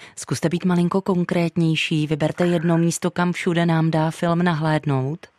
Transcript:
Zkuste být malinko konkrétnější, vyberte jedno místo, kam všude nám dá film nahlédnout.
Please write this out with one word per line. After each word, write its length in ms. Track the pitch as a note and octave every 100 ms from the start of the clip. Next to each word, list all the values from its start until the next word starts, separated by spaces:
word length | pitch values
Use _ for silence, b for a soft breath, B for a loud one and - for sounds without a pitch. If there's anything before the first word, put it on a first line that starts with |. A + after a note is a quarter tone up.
| B B
Zkuste 320 | - C#3+ E3+
být 160 | E3+
malinko 360 | F#3 F3 F3 G3
konkrétnější, 1040 | F#3+ F3+ F3 F3 E3+ F3 E3 D#3 - D#3+ D3+
vyberte 380 | D3+ D3+ -
jedno 340 | F3 F3 E3+ E3
místo, 320 | E3+ - F3+
kam 220 | F3 F3
všude 340 | E3+ - E3+ E3+
nám 240 | E3 D#3+
dá 200 | D#3+ D#3+
film 280 | - F3 E3+
nahlédnout. 760 | F3+ D#3 D#3+ D#3 D3 C3+ C3 D#3+ -